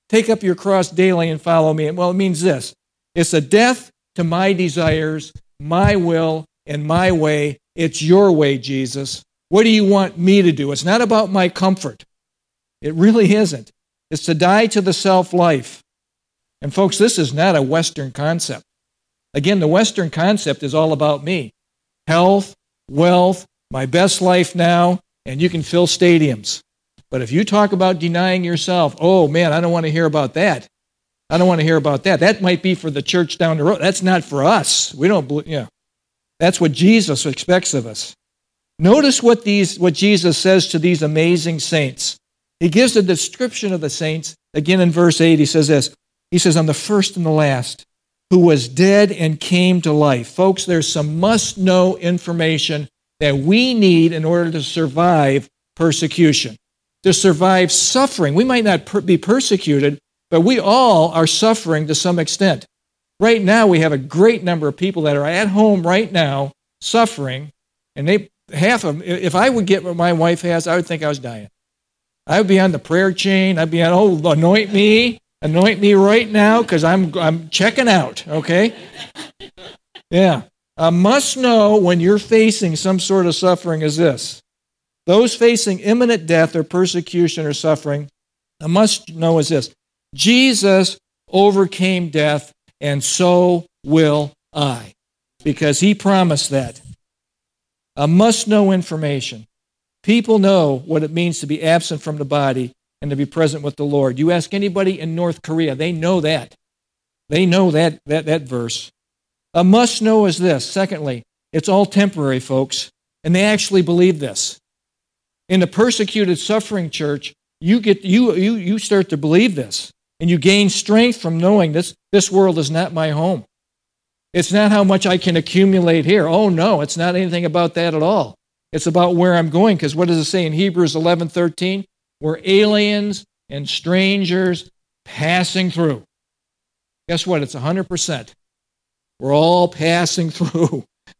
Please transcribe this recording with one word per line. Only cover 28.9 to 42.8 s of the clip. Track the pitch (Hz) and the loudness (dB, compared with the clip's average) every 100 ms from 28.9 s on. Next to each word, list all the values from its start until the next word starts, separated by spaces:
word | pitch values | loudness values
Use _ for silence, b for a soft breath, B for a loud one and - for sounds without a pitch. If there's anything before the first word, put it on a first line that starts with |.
| - | 0
"Oh | 170 190 151 | 2 4 2
man, | 165 170 | 2 0
I | 156 | 0
don't | 170 | 0
want | 170 160 | -2 -2
to | |
hear | 156 160 | -2 0
about | 151 131 160 | 0 -2 -2
that. | 196 131 - _ _ _ _ _ - | -2 -2 -8 _ _ _ _ _ -4
I | 165 | 0
don't | 180 | 2
want | 170 | 2
to | 156 | 2
hear | 160 | 0
about | 147 139 190 | 0 -2 0
that. | 156 | 2
That | 180 202 | 2 2
might | 185 180 | 0 0
be | 185 180 | -2 -4
for | 160 | -4
the | 139 | -8
church | - 180 160 - | -4 -2 -2 -2
down | 165 160 | -2 0
the | 156 | 0
road. | 208 | 0
That's | 170 196 | -2 -2
not | 185 180 | 0 -2
for | - 143 151 | -2 -2 2
us. | 220 139 - - 135 | 2 0 -4 -4 -2
We | 170 | 0
don't | 196 131 | 0 -2
bel-," | 147 156 | -6 -6
yeah. | 147 110 _ _ _ _ _ _ - | -8 -10 _ _ _ _ _ _ -2
That's | 170 - | 0 2
what | 160 | 0
Jesus | 127 185 226 185 135 151 | 2 4 4 2 -4 -4
expects | - - 180 - | -6 0 0 0
of | 143 113 | -6 -6
us. | 107 - - _ _ _ _ _ - | -10 -14 -16 _ _ _ _ _ 0
Notice | 170 277 285 - | 4 4 4 2
what | 233 233 | 2 2
these, | 202 202 190 - | 2 0 0 0
what | 180 143 | -2 0
Jesus | 202 202 175 147 | 2 2 2 0
says | 185 190 - | 2 2 2
to | 165 | -2
these | 170 160 | 0 0
amazing | 151 156 165 175 160 160 | -2 0 2 0 -2 -6
saints. | - 165 135 - - - _ _ _ - | -4 -2 -4 -6 -10 -10 _ _ _ -4
He | 170 | 0
gives | 175 | 2